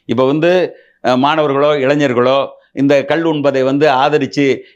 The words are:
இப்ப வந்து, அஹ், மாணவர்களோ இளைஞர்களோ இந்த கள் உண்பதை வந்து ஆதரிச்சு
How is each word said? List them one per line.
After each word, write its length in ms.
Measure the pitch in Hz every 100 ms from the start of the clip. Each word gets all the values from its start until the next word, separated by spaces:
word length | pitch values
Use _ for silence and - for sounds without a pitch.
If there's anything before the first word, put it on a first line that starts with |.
இப்ப 220 | - 113 131
வந்து, 500 | 156 170 185 160 - _ _
அஹ், 140 | 117 127
மாணவர்களோ 600 | 143 156 151 139 147 147
இளைஞர்களோ 680 | 127 147 139 120 123 139 123 - _
இந்த 320 | - 139 139
கள் 180 | 135 156
உண்பதை 420 | 165 151 143 131
வந்து 240 | 131 143 151
ஆதரிச்சு 720 | 127 147 151 131 147 139 120 -